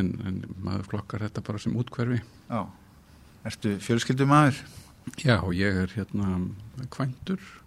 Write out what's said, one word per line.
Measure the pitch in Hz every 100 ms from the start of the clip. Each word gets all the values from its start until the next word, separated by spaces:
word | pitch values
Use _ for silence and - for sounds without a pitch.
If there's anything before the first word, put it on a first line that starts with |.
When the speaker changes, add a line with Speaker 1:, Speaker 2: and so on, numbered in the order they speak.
Speaker 1:
en, | 95 - 98
en | 92 - 92
maður | 95 98 95
flokkar | 104 - 101
þetta | 104 - -
bara | 107
sem | 113 113
úthverfi. | 123 - 120 120 - - -
Speaker 2:
Já. | 117 95 - - - - - - - 113
Ertu | - 110 101
fjölskyldumaður? | - 117 - 131 139 147 147 - - - - - - -
Speaker 1:
Já, | 131 104 90 87
ég | 101 92 92
er, | 107
hérna, | 95 104 98 92 92 101 110 - 127
kvæntur | - 135 127 - 190 - -